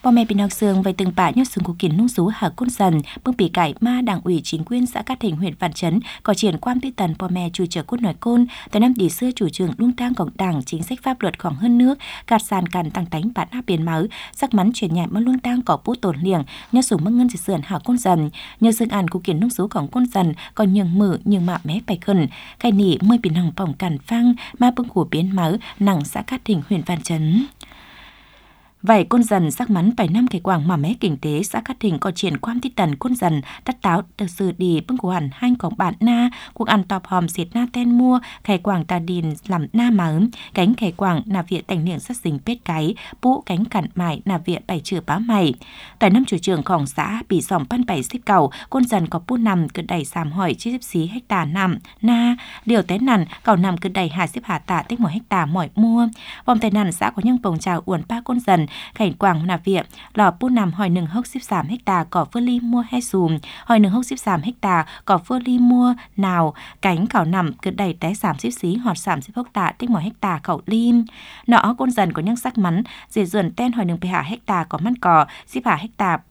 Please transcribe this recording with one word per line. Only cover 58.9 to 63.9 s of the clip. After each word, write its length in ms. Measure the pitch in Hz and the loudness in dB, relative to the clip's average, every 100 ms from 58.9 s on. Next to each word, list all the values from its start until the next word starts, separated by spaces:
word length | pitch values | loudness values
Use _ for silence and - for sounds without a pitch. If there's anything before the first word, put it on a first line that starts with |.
khảnh 180 | - 202 | -2 -2
quảng 340 | 170 196 165 175 | 2 2 2 0
nà 100 | 180 | -2
viện, 280 | 196 185 - - - | 0 -2 -2 -16 -8
lò 180 | 214 202 190 | 2 2 2
bút 100 | 254 | 0
nằm 240 | 240 185 | 2 2
hỏi 160 | 165 196 | 0 0
nừng 160 | 180 | 0
hốc 220 | 160 202 240 | 0 -4 -6
xếp 120 | 262 | -10
sàm 280 | - 185 143 | -4 -4 -2
hecta 360 | 240 - 190 | -6 -2 -2
có 220 | 165 180 | 0 -2
phơ 140 | 156 240 | -2 -2
ly 200 | 247 240 | 0 0
mua 240 | 240 240 233 | 0 -2 0
hai 120 | 247 | -4
xùm, 360 | 240 190 165 160 - - | -2 0 2 0 -6 -16
hỏi 140 | - 226 | 2 4
nừng 120 | 202 | 6